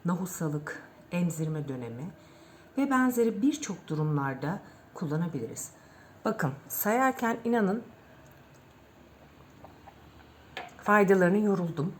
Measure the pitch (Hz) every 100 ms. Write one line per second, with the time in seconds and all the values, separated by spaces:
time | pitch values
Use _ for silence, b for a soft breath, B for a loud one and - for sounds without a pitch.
0 | 170 180 185 - 160 147 151 - - -
1 | - 175 175 151 156 156 139 127 117 120
2 | 170 - B B B B B - 277 262
3 | 254 240 233 202 262 320 - 175 - 156
4 | 151 147 139 127 143 202 B B B -
5 | 156 151 170 135 113 - - B B B
6 | B B 220 214 147 135 - - 208 233
7 | 262 254 233 233 233 233 196 220 - -
8 | - - - - - - - - - -
9 | - - - - - - - - - -
10 | - - - - - - - - - 208
11 | 190 190 175 202 208 190 170 156 165